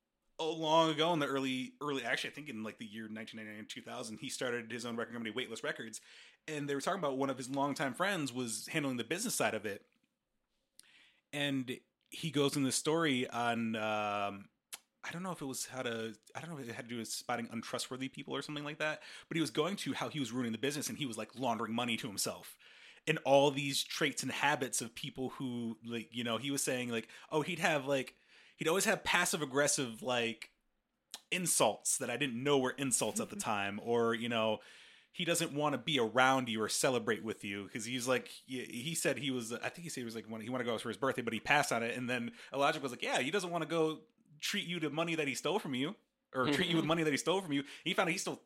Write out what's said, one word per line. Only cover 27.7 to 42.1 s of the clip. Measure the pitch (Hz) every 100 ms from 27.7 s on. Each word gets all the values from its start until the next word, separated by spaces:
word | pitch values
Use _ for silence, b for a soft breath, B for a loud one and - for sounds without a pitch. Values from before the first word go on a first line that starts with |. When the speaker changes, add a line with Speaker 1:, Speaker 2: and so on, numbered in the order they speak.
| 151 131
Speaker 1:
like, | 139 127 - b b b b
he'd | 156
always | 185 208
have | 185
passive | - 175 - 180
aggressive, | 139 131 143 - 127 110
like, | 127 123 117 110 - _ _ _ _ _ _ - -
insults | 180 175 - 123 98 - -
that | 123
I | 120
didn't | 143 117
know | 139 143
were | 127
insults | 127 135 - 110 101
at | 110
the | 104
Speaker 2:
<laughs> | -
Speaker 1:
time, | 104 101 104
or, | 117 120 117
you | 117 117
know, | 117 110 107 B B B B B
he | -
doesn't | 165 160 165
wanna | 139 147 139
be | 139 139
around | 110 117 131 135 120
you | 110
or | 104
celebrate | - 147 123 110 110
with | 110 -
you, | 104 101 98
'cause | 127
he's | 110 127 120
like, | 120 - - -
he, | 127
he | - 120 143
said | 165 165 135
he | 143
was, | 127 110
I | 117 123
think | -
he | 170
said | -
he |
was, | 117
like, | 110 107
when | 110
he | 107
wanna | 127
go | 120 107
for | 120
his | 101
birthday, | 131 123
but | 117
he | 110
passed | - 147 -
on | 120
it, | 113 123
and |
then | 123